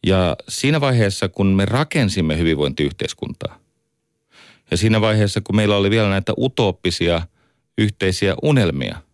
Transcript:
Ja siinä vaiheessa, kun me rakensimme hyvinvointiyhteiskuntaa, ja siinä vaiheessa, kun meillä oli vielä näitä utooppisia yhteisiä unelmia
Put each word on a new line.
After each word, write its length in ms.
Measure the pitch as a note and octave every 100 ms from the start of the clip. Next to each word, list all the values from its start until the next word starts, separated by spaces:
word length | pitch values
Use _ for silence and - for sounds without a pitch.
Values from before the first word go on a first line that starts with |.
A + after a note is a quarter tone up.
| -
Ja 280 | F#2+ F2+ C2+ -
siinä 320 | - C3+ D3+
vaiheessa, 480 | C#3 B2 G2+ F#2+ F#2+
kun 180 | - G2
me 180 | G2 G2+
rakensimme 720 | C3 D3+ E3 G#2+ - D#2+ D2+
hyvinvointiyhteiskuntaa, 1200 | E2 D2 D2 C2+ D2 - - - - - - - _ _ _ _ _ _ _ - - _ _
ja 60 | E2+
siinä 240 | G#2+ A2
vaiheessa, 400 | G#2+ G#2+ G#2 G#2+
kun 140 | G2 G2+
meillä 220 | G#2 G2+
oli 120 | G2
vielä 200 | A2+ G#2
näitä 240 | G2 F2+ -
utooppisia 920 | C3 - G#2+ F2+ F2+ - E2+ E2+ E2 _ _ _ _ -
yhteisiä 580 | G#2 - F#2+ F#2 G2 -
unelmia 600 | D3+ C#3+ F2+ C#2 G1+ - _